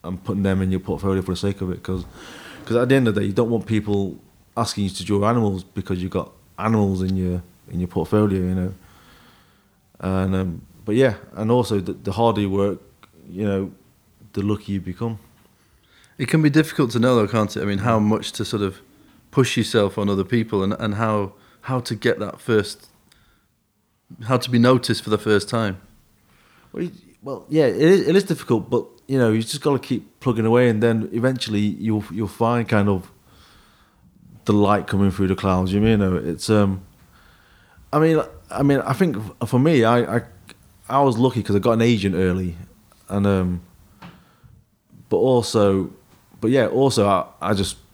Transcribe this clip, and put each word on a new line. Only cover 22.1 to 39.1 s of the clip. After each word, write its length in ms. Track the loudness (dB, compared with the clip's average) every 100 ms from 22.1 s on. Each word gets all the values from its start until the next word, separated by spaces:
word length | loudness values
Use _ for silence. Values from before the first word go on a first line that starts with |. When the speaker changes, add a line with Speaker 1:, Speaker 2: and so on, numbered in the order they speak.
| -2
Speaker 2:
that 200 | -6 -10
first, 480 | 0 0 0 -10 -20 _ _ _ _ _ _ _ _ _ _ _ _ -16 -2
how 120 | -2
to 120 | 2
be 80 | 4
noticed 460 | 4 4 2 -4
for 60 | -2
the 80 | -2
first 300 | 2 0 0
time. 300 | -4 -2 -6 -14 _ _ _ _ _ _ _ _
Speaker 1:
Well, 120 | -10
you, 80 | -10 -10 _ _
well, 240 | -14 -14 -2
yeah, 160 | 2 2
it 100 | 4
is, 320 | 4 4 4
it 80 | 2
is 80 |
difficult, 460 | 0 -6 0 0 2
but, 160 | -2 -4 -18 -4
you 100 | 2
know, 140 | 4
you 100 | 2
just 200 | 0 -4
gotta 180 | -2 -2
keep 400 | -2 -6 -6 _
plugging 240 | -2 0 4
away, 240 | 4 4
and 120 | 4
then 280 | 2 0 -2
eventually 480 | -2 -2 -2 -4 0
you'll, 460 | 0 -2 -2 -2 -4
you'll 160 | -6 -6
find 400 | -2 0 0 0
kind 200 | 2 2
of 240 | 0 -4 _ _ -20 -20 -20 _ _ _ _ _ _ -20 -10 0
the 80 |
light 340 | 2 4 2 0
coming 240 | 0 0
through 160 | 0 -2
the 80 | 0
clouds. 380 | 0 0 2
You 80 | 2
mean, 100 | 2
you 60 | 2
know, 180 | 2 0
it's, 340 | -4 -8 2
um, 320 | 2 2 -2 -10 _ _ _ _ _ _ _ _ _ -4
I 80 | 2
mean, 220 | 2 2 -2 -12 -12
I 120 | -2
mean, 160 | 2 2
I 140 | 0
think 240 | 0 0